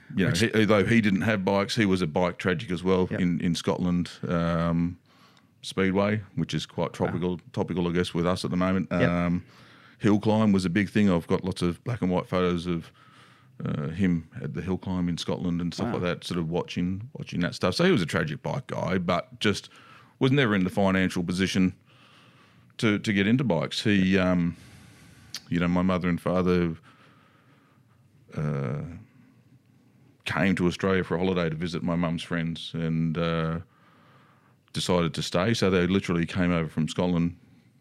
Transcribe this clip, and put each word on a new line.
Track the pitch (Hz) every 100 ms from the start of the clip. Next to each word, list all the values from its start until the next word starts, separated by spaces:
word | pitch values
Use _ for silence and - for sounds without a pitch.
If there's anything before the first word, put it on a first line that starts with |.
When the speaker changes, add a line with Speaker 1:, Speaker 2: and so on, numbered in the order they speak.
| - -
Speaker 1:
you | 85
know, |
Speaker 2:
Which | 85
Speaker 1:
he, | 110
although | 110 104 107 92
he | 117
didn't | 104 95
have | 98 107
bikes, | 95 98 101 -
he | 101
was | 92
a | 87
bike | 87 87 -
tragic | 95 87 110
as | 85
well | 90 92 90
Speaker 2:
Yep. | 104
Speaker 1:
in, | 92 85
in | 87 80
Scotland, | - - 90 87 85 - -
um, | 85 85 85 85 85 85 90 _ _ - _ _ _
Speedway, | - - 95 95 101 107 95 -
which | 80
is | 78 -
quite | - 80 -
Speaker 2:
Wow. | 90
Speaker 1:
topical, | 90 90 87 -
topical, | - 82 87 87
I |
guess, | 87 90
with | 85 85
us | 90 -
at |
the | 90
moment. | 92 95 78
Speaker 2:
Yep. | 90 85
Speaker 1:
Um, | 87 87 90 - - - - - -
hill | 107 104
climb | 107 107 107
was | 98 90
a |
big | 95 95
thing. | 110 101
I've | 85 -
got | 95
lots | 92 -
of | 87 80 113
black | 117
and | 92
white | 90 -
photos | 92 90 87 87
of, | 85 80 - - - - - _ - -
uh, | - 73
him | 82 95 82 80 -
at | 76
the | -
hill | 87 90
climb | 98 90 87
in | 82
Scotland | - 85 90 85
and | 85
stuff | 87 95
Speaker 2:
Wow. |
Speaker 1:
like | -
that, | 87 78
sort | - 90
of | 80
watching, | 85 - - 90 95 120
watching | - - 80
that | 80 -
stuff. | 92
So | 92 180
he |
was | 151
a | 78
tragic | 90 78 76
bike | 73 - -
guy, | - - 92
but | 87 87 - -
just | 107 98 - - - - - -
was | 135
never | 143 120
in | 101 92
the |
financial | 104 98 95 92 92
position | 87 90 92 101 92 95 _ - - - - - - _ - -
to, | 113 104
to | -
get | 101 98
into | 127 127
bikes. | 80 69 - 110
He, | 101 92 95
um, | 90 90 85 85 - - - - - - - - -
you | 85
know, | 87
my | 90
mother | 92 92 90
and | 82
father, | 82 90 90 90 85 80 - - - _ _ _ _ _ _ _ _ _ _ _ - -
uh, | 76 71 65 71 80 85 - - - _ _ - _ _ _ _ _ _ -
came | - 95 90
to | 87
Australia | 80 98 95
for | 87 85
a |
holiday | 92 90 82
to | 78
visit | 87 82
my | 87 85
mum's | 85 82
friends | - 85 82 80 -
and, | 82 82 80 82 80
uh, | 82 82 80 82 - _ _ _ _ - _ _ _ _ _
decided | - - 90 82
to | 76
stay. | - 87 101
So | 113 98
they | 92 90
literally | 98 95 87 82
came | - 87
over | 85 80
from | - 78
Scotland | - 90 85 85 87 - - _ _